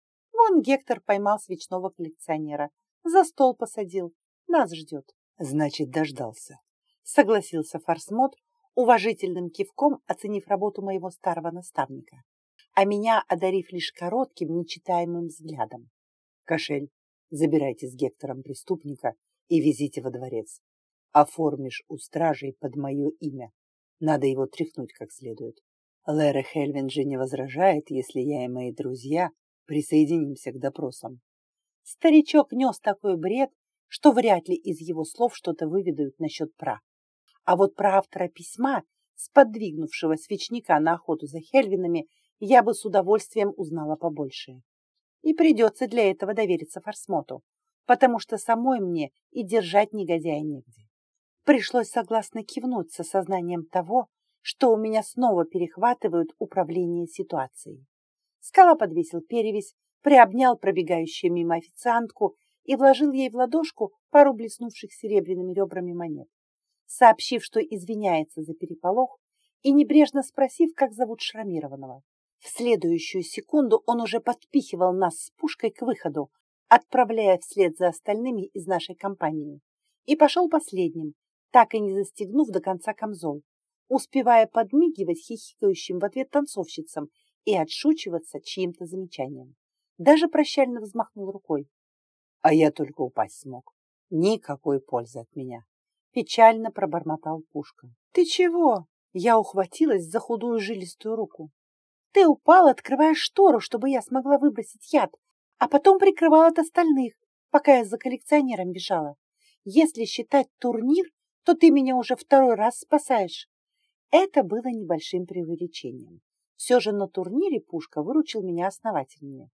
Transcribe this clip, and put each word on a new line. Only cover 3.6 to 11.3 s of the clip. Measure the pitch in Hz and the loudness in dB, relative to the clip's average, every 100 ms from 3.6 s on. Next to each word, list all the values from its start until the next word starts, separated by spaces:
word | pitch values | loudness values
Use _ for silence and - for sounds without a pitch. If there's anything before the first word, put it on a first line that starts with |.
| 226 - 190 185 175 _ _ _ - | -8 -8 -8 -6 -8 _ _ _ -2
нас | 330 196 | 0 0
ждет. | 165 156 143 - _ _ - | -6 -14 -14 -16 _ _ -12
«Значит, | 143 147 147 - 135 | -4 -2 -2 -4 -6
дождался», | 156 151 139 120 113 - - _ _ _ _ - | -4 -4 -6 -12 -12 -20 -20 _ _ _ _ -2
согласился | - 196 208 - 165 151 156 | 2 4 2 -2 -8 -6 -8
Фарсмот, | - 160 - 220 262 _ _ _ _ | -6 -6 -4 -2 -2 _ _ _ _
уважительным | - 247 226 214 196 190 180 175 | 0 4 4 2 -4 -6 -6 -8
кивком | - 135 - 190 - - | -8 -10 -2 -2 -2 -8
оценив | - 202 202 - | -10 -8 -8 -4
работу | 190 202 208 | -4 -4 -6
моего | 196 190 185 | -8 -8 -8
старого | - 185 | -8 -6